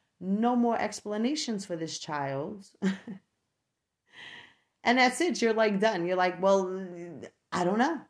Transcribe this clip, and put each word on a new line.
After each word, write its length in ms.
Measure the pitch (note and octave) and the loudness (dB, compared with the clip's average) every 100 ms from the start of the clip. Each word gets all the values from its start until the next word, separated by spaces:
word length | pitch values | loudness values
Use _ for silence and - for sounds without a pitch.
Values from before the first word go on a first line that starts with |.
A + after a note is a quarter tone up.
| _ - | _ -10
no 360 | F3+ G3 A#3 B3 | -2 2 2 4
more 240 | A#3 A3+ | 2 2
explanations 840 | G#3+ - G#3 G#3+ A#3 D4+ A#3+ G#3 F#3+ | -2 -6 -6 -2 0 0 -2 -4 -4
for 100 | E3+ | -6
this 240 | D#3+ - | -6 -8
child. 680 | - D3 C#3 C3+ E3 G#3 - - | -6 -4 -2 -4 -6 -10 -16 -4
<laughs> 40 | F#3+ F#3+ - G3 _ _ _ _ _ _ _ _ _ - - - - _ _ _ | -2 -2 -8 -16 _ _ _ _ _ _ _ _ _ -20 -20 -20 -20 _ _ _
And 160 | - B3 | 2 4
that's 200 | B3 B3 | 4 4
it. 220 | F4 A#3+ | 0 2
You're, 120 | A3+ | 2
like, 260 | A3 A3 G3 | 4 2 4
done. 260 | A3 F#3+ E3+ | 2 2 0
You're 100 | F#3 | 2
like, 240 | F3+ F3 | 2 2
"Well, 280 | F#3+ G3 F#3 F#3+ F#3 F3 F3 C3+ - _ - | 4 4 2 -6 -8 -12 -14 -14 -16 _ -8
I 120 | E3 | -2
don't 160 | F3 G#3+ | 0 2
know. 220 | C4+ D#4 | 0 -2